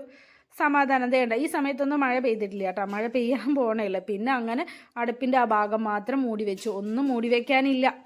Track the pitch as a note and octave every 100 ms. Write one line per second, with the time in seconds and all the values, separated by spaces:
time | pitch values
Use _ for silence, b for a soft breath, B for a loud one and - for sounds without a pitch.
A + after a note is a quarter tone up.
0 | C#4 b b b b - D4+ C#4+ C4+ C4+
1 | B3 B3+ B3 A3+ D4+ D#4+ C#4 C4+ C#4 D4
2 | C4+ B3 B3+ A3 G#3 G3+ F#3+ F#3 G3 G3+
3 | A#3 B3 A#3+ C4 A3+ C#4 A#3 A3 G#3 F#3+
4 | F#3 G3+ A#3 C4 A3+ A#3 E4+ B B -
5 | A#3 A#3 C4 C4 A#3+ G#3+ G#3 A3 A3 G#3
6 | G3 C4+ B3+ G#3+ G#3 G3 A3+ G3 G3+ A3+
7 | C#4 B3 A#3 A#3+ A#3+ C4+ C4+ C4 C4 B3+